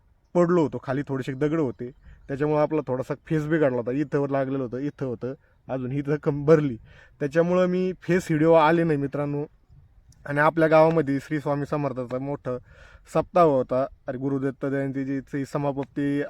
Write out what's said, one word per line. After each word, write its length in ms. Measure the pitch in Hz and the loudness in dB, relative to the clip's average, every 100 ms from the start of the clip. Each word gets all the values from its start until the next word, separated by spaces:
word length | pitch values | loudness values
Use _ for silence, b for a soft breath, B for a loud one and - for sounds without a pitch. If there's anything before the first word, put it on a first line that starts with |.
| _ _ _ | _ _ _
पडलो 280 | 175 170 175 | 0 4 4
होतो, 160 | 139 123 | 2 -2
खाली 200 | - 135 143 | -6 -6 -4
थोडेसे 240 | 135 127 | -6 -6
दगड 280 | 131 151 165 | -4 -2 0
होते, 300 | 139 - 123 - b b - | -2 -4 -12 -14 b b -10
त्याच्यामुळे 320 | 139 151 151 | -4 0 2
आपला 200 | 147 156 135 | 0 0 -4
थोडासा 280 | 127 123 147 - | -6 -6 -8 -4
फेस 200 | 160 151 | -4 0
बिघडला 300 | 160 147 123 | 2 2 0
होता. 160 | 113 | -4
इथं 380 | 131 147 147 139 | -4 -2 -2 -2
लागलेलं 320 | 139 135 139 | -2 -2 -4
होतं, 160 | 127 123 | -6 -6
इथं 280 | 143 - 135 | -8 -6 -8
होतं, 280 | 117 120 139 _ _ - | -6 -8 -10 _ _ -8
अजून 240 | 131 123 | -6 -4
ही 100 | 139 | -6
जखम 420 | 143 147 165 143 | -4 -2 -2 -2
भरली. 320 | 143 160 147 110 - b b _ | 4 4 4 -4 -14 b b _
त्याच्यामुळं 460 | 147 151 170 180 180 | -2 0 2 2 2
मी 260 | 180 185 175 | 0 -2 -4
फेस 240 | - 180 - | -2 -2 0
व्हिडिओ 220 | 156 160 | 2 6
आले 320 | 165 151 170 | 6 6 4
नाही 140 | 170 147 | 2 0
मित्रांनो. 460 | 139 143 147 143 151 _ _ - _ _ _ _ - | -2 -4 -6 -6 -8 _ _ -20 _ _ _ _ -6
आणि 120 | 143 | 2
आपल्या 300 | 151 160 160 | 2 4 4
गावामध्ये 500 | 156 160 165 139 139 | 6 6 4 0 -4
श्री 200 | - 156 | -4 -6
स्वामी 260 | 147 143 143 | -2 -4 -2
समर्थाचा 520 | 151 143 127 123 127 | -4 -4 -6 -6 -6
मोठा 400 | 139 143 - 123 b b b b - | -6 -8 -6 -8 b b b b -4
सप्ताह 300 | 160 156 180 | -4 0 4
होता. 420 | 165 135 123 127 135 - - | 6 4 0 -2 -2 -6 -10
अरे, 120 | 135 | -6
गुरुदत्त 480 | 139 139 135 123 139 | -2 -2 -2 -4 -4
जयंतीची 760 | 139 139 135 135 139 127 147 | -2 -2 -4 -4 -6 -6 -8
समाप्ती 800 | 135 151 143 139 135 - 143 143 143 | -6 -4 -4 -4 -6 -4 -2 -2 -2